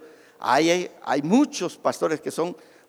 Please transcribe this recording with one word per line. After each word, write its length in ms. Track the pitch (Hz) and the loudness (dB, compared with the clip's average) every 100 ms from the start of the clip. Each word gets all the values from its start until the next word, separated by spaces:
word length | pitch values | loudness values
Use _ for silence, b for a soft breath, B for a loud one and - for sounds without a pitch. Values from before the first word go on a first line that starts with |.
| B B B B | B B B B
hay, 320 | - 131 165 | 0 2 4
hay, 200 | 175 175 - | 2 -2 -10
hay 180 | - 139 | -4 -2
muchos 560 | 147 240 294 - 170 - | 2 2 2 -2 -8 -4
pastores 440 | 139 - 170 151 | -4 -2 -2 -2
que 80 | - | -6
son 260 | 147 175 - b b | -4 -4 -6 b b